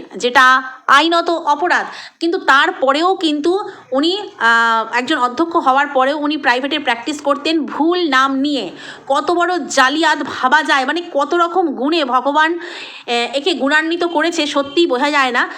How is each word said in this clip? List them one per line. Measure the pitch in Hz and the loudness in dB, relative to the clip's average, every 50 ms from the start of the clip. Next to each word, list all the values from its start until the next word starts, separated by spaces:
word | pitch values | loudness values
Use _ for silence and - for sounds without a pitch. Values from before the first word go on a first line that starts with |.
| - - - | -10 -14 -12
যেটা | 196 190 247 247 277 254 254 262 262 262 - - - - | -4 -4 2 4 6 6 6 6 4 0 -4 -12 -10 0
আইনত | - 262 277 311 339 339 339 339 349 | 4 4 4 4 4 2 2 0 0
অপরাধ। | 339 311 - 294 294 294 349 349 285 233 196 - - - - - - _ | -2 -2 0 -2 0 0 0 0 0 0 -2 -4 -10 -16 -18 -18 -10 _
কিন্তু | 330 339 339 381 | -2 -2 -2 -2
তারপরেও | - - 269 277 302 330 370 370 - 262 269 294 330 370 381 | 2 4 4 4 4 2 0 0 0 2 2 2 2 2 2
কিন্তু | 359 349 320 294 294 285 349 359 392 427 392 381 - - - 254 | 2 0 -2 -2 0 0 0 0 0 -2 -6 -12 -16 -12 -4 -2
উনি, | 269 302 339 370 415 403 - - - | 0 0 0 0 -2 -6 -10 -6 0
আহ, | 220 226 233 233 233 233 226 226 220 214 - 240 | 2 4 4 4 4 2 2 0 -2 -2 -2 -4
একজন | 254 247 320 285 | -2 0 -2 0
অধ্যক্ষ | 247 247 240 240 339 339 - | 0 -2 0 -2 -4 0 0
হওয়ার | 349 294 269 262 269 285 | 0 2 2 2 2 2
পরেও | 277 285 262 262 269 294 311 | 0 0 0 0 0 0 -2
উনি | 294 294 302 | -2 -4 -4
প্রাইভেটে | 294 269 269 240 254 254 277 311 302 | -2 0 0 0 0 0 -2 -4 -4
প্র্যাকটিস | - 254 233 233 - - 294 294 | -2 -2 -4 -2 -4 -8 -8 -6
করতেন | - 277 277 269 - 311 330 330 269 | -2 -2 -2 -2 0 -2 -2 0 -2
ভুল | 220 - - 285 330 359 359 349 311 | -4 -2 -2 0 0 2 2 0 2
নাম | 269 262 262 277 269 | 2 2 2 2 0
নিয়ে। | 269 269 294 294 254 202 170 143 - - - - - - | -2 -2 -2 -2 -4 -4 -6 -10 -14 -16 -18 -18 -18 -4
কত | - 269 294 294 - | -2 -2 0 0 0
বড় | 349 349 339 349 359 349 | 0 0 0 0 0 -2
জালিয়াত | 262 - - 269 262 262 285 311 330 311 311 294 285 | -4 -2 2 2 4 4 4 2 0 0 0 0 -2
ভাবা | 254 - - - 262 285 311 302 | -6 -6 -4 0 2 2 2 4
যায়, | 277 302 277 262 | 2 0 0 0
মানে | 262 294 349 349 339 - | 0 -2 -4 -6 -4 -2
কত | 285 285 285 349 | -2 -2 0 2
রকম | 349 339 339 349 370 370 311 240 | 0 0 2 2 0 0 0 -2
গুণে | 208 240 294 330 339 294 | -2 -2 0 0 0 0
ভগবান, | 247 240 254 247 277 277 302 311 320 349 339 | 0 0 0 0 2 2 2 2 2 0 -4
আহ, | - - - - - - - - - - | -6 -10 -12 -14 -14 -16 -16 -16 -6 -4
একে | 240 240 240 233 240 277 285 381 339 | -2 -2 -2 -2 -4 -2 -2 -2 -2
গুণান্বিত | 262 254 277 294 302 311 320 339 339 339 | 0 0 0 2 2 0 0 -2 -2 -2
করেছে, | 339 339 294 311 339 339 330 294 | -2 0 0 0 0 0 -2 -4
সত্যিই | 285 - 285 277 277 - 349 349 | -2 -2 -2 -4 -2 0 0 2
বোঝা | 339 254 247 285 294 | 2 2 0 0 0
যায় | 302 285 269 254 240 | 2 2 0 2 0
না। | 247 320 359 - | 0 -2 -2 -4